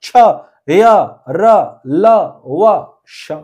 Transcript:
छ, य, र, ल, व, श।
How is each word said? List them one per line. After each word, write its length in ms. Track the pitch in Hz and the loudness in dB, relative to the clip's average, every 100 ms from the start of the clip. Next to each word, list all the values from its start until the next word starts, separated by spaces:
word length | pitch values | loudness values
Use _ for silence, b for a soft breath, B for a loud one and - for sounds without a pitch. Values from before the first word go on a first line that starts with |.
छ, 140 | - 247 226 - B B - | -2 2 2 0 B B -4
य, 140 | 170 226 214 120 - - | 0 2 2 -2 -10 -12
र, 520 | 156 220 214 123 - 127 | -2 0 2 0 -10 -8
ल, 220 | 147 214 226 170 - 131 | -2 2 0 -2 -10 -12
व, 540 | 143 214 190 - _ _ | -2 0 0 -6 _ _
श। 240 | - - 156 | -20 -16 -16